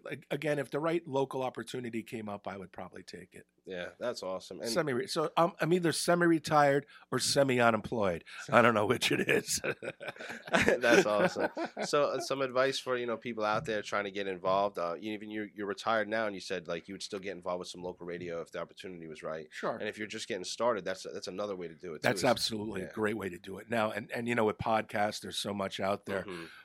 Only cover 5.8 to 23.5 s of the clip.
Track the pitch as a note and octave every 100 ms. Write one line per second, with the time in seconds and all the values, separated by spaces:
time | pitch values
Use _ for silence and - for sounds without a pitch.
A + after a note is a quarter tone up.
5.8 | E3 - - F3 E3+ E3 - D3+ C#3+ C#3+
6.8 | - - - B2+ - C#3 C3+ B2 A#2 A2
7.8 | - A#2 G2 E2 - - - A#2 A#2+ G#2+
8.8 | G#2+ A#2+ - C#3+ - C#3 - - - -
9.8 | - - - - - - - - - C3+
10.8 | B2 D3+ G#2+ G#2 F3 - - - E4 -
11.8 | D#3+ D3 B2+ C3+ - C#3 C3 B2+ C3+ C3+
12.8 | C3 B2 A#2+ A2+ B2 A2 G#2+ A2 - G#2+
13.8 | - G#2 G2+ G2 G2 F2+ F#2 G2 G2+ F#2+
14.8 | E2+ E2 G#2+ G#2 G#2+ A2 G#2 G2+ G2+ G2
15.8 | A2+ A2+ G#2 A2 G#2+ F#2+ - F#2 E2+ E2+
16.8 | - F#2+ - G2+ F#2+ F2+ F2+ F2+ F2 F2+
17.8 | F2+ F2+ F2 F2 F2 E2 D#2 F2 E2+ -
18.8 | G2 F2 D#2+ D#2 E2 D#2+ D#2 - E3+ A2+
19.8 | G#2+ G2+ G#2 G#2+ - G2+ F#2 - A#2+ G#2+
20.8 | F2+ F#2 - F2+ - F#2 G#2 F#2 E2 D#2+
21.8 | F2+ D2+ A#2+ G2 B2+ A#2 - G#2+ G#2+ F#2+
22.8 | F#2+ A2 G#2+ A2 G2 F2+ F#2+